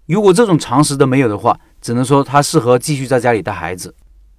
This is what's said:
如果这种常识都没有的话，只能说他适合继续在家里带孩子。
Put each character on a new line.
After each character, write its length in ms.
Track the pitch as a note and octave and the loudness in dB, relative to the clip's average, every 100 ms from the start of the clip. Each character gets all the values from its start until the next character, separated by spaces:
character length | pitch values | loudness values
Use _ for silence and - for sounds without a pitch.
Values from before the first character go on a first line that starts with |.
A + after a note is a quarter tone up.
| - | -4
如 120 | F#3+ | 2
果 140 | G3+ | 4
这 140 | F3+ A3+ | 4 2
种 100 | D3+ | 0
常 260 | - B2+ | 0 0
识 140 | C#3+ C#3 | 0 0
都 80 | C3+ | 0
没 140 | C3 | 2
有 100 | A#2+ | 0
的 80 | G2+ | 0
话， 220 | A2+ - _ _ | -2 -2 _ _
只 140 | - | -6
能 100 | A#2+ | -4
说 200 | B2+ C#3 | 0 0
他 180 | C3 C#3 | 2 0
适 160 | C#3+ D#3+ | 2 0
合 220 | A#2+ B2 | 2 0
继 160 | D#3 C#3 | 0 -6
续 100 | B2+ | -2
在 140 | B2+ | 0
家 140 | B2 | 0
里 80 | A2 | 0
带 120 | F2+ | -4
孩 220 | F#2+ E2+ F2+ | -8 -10 -10
子。 180 | F2+ - _ _ _ | -14 -20 _ _ _